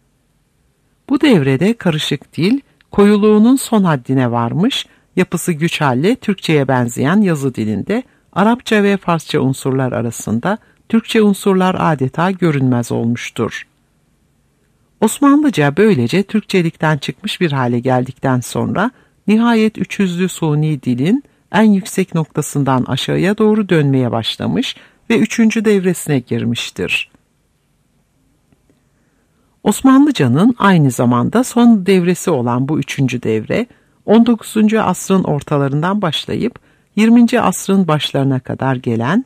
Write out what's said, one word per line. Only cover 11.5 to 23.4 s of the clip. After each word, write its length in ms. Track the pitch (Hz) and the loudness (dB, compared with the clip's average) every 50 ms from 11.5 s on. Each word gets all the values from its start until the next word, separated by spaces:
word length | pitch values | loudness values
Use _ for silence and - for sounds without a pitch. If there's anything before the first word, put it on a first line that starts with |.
| 190 185 185 185 185 - | 2 2 2 0 0 0
adeta 520 | - 170 156 131 131 127 - - 170 190 | 0 0 0 0 -2 -4 -2 -2 -2 -2
görünmez 600 | 196 175 175 165 147 139 131 127 123 120 117 - | -2 -2 -2 0 0 0 0 0 0 0 -2 -4
olmuştur. 760 | 123 117 117 117 120 - - - - - 113 - - - - - _ _ _ _ _ _ _ _ _ _ _ _ _ _ _ _ _ _ _ _ _ _ _ _ _ _ | -4 -4 -2 -2 -4 -6 -8 -10 -6 -6 -6 -6 -6 -10 -14 -18 _ _ _ _ _ _ _ _ _ _ _ _ _ _ _ _ _ _ _ _ _ _ _ _ _ _
Osmanlıca 760 | - 226 - - 285 277 285 294 302 277 190 - 143 143 143 | -2 -2 0 2 2 4 4 4 2 0 0 2 0 2 2
böylece 460 | 180 214 220 190 127 117 120 - 185 202 | 2 2 4 4 2 0 0 -2 -2 -2
Türkçelikten 720 | - - 214 - - - 185 165 165 - - 165 156 156 | -2 -4 -4 -4 -2 -2 0 0 -2 -4 -2 -2 -2 -2
çıkmış 440 | 139 - - - _ - 214 - - | -2 -4 -8 -10 _ -10 -10 -4 -4
bir 100 | 180 156 | -4 -2
hale 280 | 139 135 127 120 123 120 | -2 -2 0 0 -2 -2
geldikten 600 | 120 131 127 127 127 127 - _ - 135 127 123 | 0 0 0 0 0 -4 -6 _ -2 -2 0 -2
sonra 520 | 117 - - 123 117 - 110 170 196 262 - _ _ _ _ _ _ | -2 -4 -6 -4 -4 -2 -2 -2 -4 -4 -6 _ _ _ _ _ _
nihayet 500 | - 214 220 233 240 233 220 220 220 - | 0 2 2 2 2 2 2 0 0 -2
üç 220 | - 190 - - - | -4 -8 -6 -4 -2
yüzlü 300 | 196 180 175 175 185 180 | -2 -2 -2 -2 -4 -4
suni 540 | - - 170 156 147 151 156 156 151 135 - | -4 -4 -2 -2 0 0 0 -2 -4 -4 -4
dilin 400 | 131 123 120 135 175 233 285 - _ _ _ _ _ | -4 -2 -2 0 0 0 -2 -4 _ _ _ _ _
en 120 | - 208 220 | 0 2 4
yüksek 520 | 214 202 190 180 - - 190 185 - - | 4 2 2 -2 -4 -4 -4 -4 -2 -4
noktasından 680 | 165 151 - - 156 143 - - 147 139 135 131 127 - | -4 -4 -4 -6 -6 -6 -4 -4 -2 0 0 0 0 0
aşağıya 540 | - 120 127 - - 147 147 160 190 214 | -2 -4 -6 -4 -4 -2 0 0 0 0
doğru 320 | - | 0